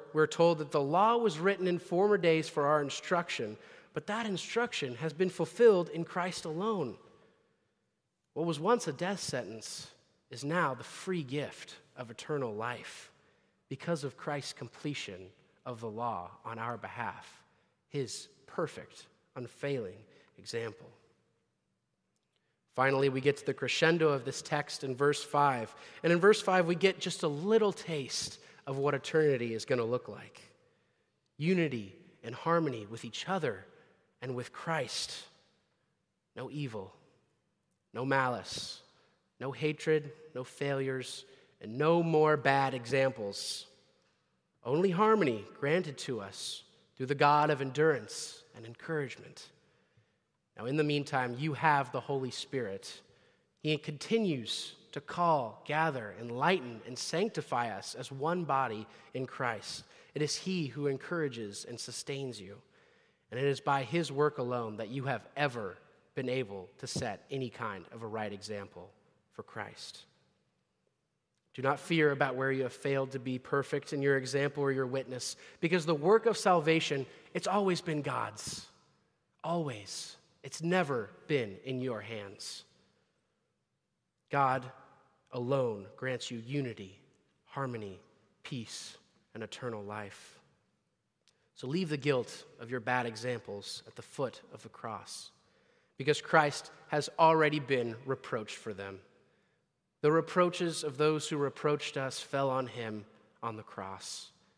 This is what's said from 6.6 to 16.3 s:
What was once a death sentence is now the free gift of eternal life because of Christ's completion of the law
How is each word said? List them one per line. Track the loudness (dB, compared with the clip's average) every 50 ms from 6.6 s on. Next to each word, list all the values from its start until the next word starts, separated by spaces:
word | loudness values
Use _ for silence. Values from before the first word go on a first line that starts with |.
| -2 0 0 0 -2 -4 -4 -10 -16 -20 -20 _ _ _ _ _ _ _ _ _ _ _ _ _ _ _ _ _ _ _ _ _ _ _ _
What | -2 0
was | 0 0 0
once | 4 2 2 4 2
a | -4 -4
death | -2 -2 -2 -2 -4
sentence | -4 -4 -4 -4 -4 -6 -10 -10 -10 -12 -12 -12 -14 -16 -20 _ _ _ _ _ _ _
is | -12 -8 -4
now | 0 2 2 2 2 0
the | -4 -8
free | -14 -14 -10 -6 -4 -2 -2 -2
gift | -2 -4 -4 -4 -6 -8 -14 -16 -16 -18 -20 -20 _ _
of | -14 -12 -12
eternal | -12 -14 -6 -4 -2 -2 -2 -2 -2
life | -4 -4 -4 -4 -6 -10 -14 -16 -16 -18 -20 _ _ _ _ _ _ _ _ _ _ _
because | _ -12 -8 -4 -4 -4 -2 -4
of | -8 -10
Christ's | -8 -6 -6 -6 -6 -6 -10 -10
completion | -12 -14 -14 -14 -8 -8 -6 -6 -6 -8 -10 -10 -12 -14 -18 -20 _ _ _ _ _ _
of | -12 -10 -8
the | -8 -8
law | -6 -4 -4 -4 -4 -4 -8 -10